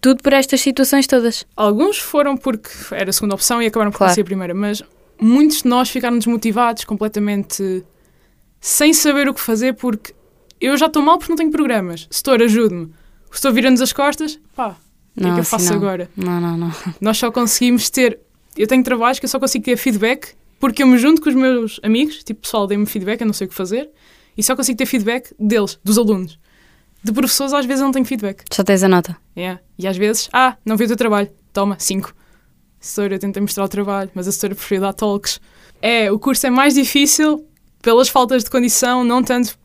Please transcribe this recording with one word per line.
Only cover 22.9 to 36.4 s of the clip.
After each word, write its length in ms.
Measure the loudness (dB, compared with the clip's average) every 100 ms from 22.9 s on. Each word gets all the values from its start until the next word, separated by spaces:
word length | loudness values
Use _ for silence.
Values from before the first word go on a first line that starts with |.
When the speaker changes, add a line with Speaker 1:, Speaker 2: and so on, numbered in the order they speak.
| -4 -4 -4
Speaker 2:
eu 60 | -2
não 60 |
sei 120 | -4 -6
o 40 |
que 40 | -6
fazer, 340 | -6 -4 -6 _ _ _ _ -6
e 60 |
só 120 | -4 -2
consigo 200 | -2 -2
ter 80 | -2
feedback 480 | 0 0 -4 -6 -4
deles, 400 | 0 0 -2 -6
dos 140 | 0 2
alunos. 400 | 2 0 -4 -14 _ _ _ _ _ _
De 100 | -6
professores, 420 | -2 0 0 0
às 100 | -2
vezes, 160 | 0 0
eu 60 | 0
não 60 |
tenho 120 | 0
feedback. 380 | -2 -4 -6 -8 -10
Speaker 1:
Só 100 | -4
tens 200 | 2 4
a 60 | 6
nota. 280 | 4 2 -8 _
Speaker 2:
É. 240 | -10 -10 -10 _ -10
E 80 | -6
às 80 | -2
vezes, 320 | 0 0 -2
ah, 220 | 2 2 0 -4
não 100 | 0
vi 80 |
o 20 | 0
teu 100 | 0
trabalho, 320 | 0 0 -2 _ _
toma, 260 | -2 -2 -2
cinco. 360 | -4 -4 -6 -14 _ _ _ _ _ _
Setora, 360 | -14 -6 -4
eu 40 | -4
tentei 220 | -6 -4
mostrar 240 | -4 -2
o 40 | -4
trabalho, 420 | -4 -4 -4 -6
mas 140 | -8 -6
a 40 |
setora 220 | -4 -4
preferiu 280 | -6 -4 -2
dar 100 | -2
talks. 480 | -2 -2 -2 -4 -10 _ _ -20 _
É, 320 | -2 0 2
o 60 | 0
curso 280 | 0 0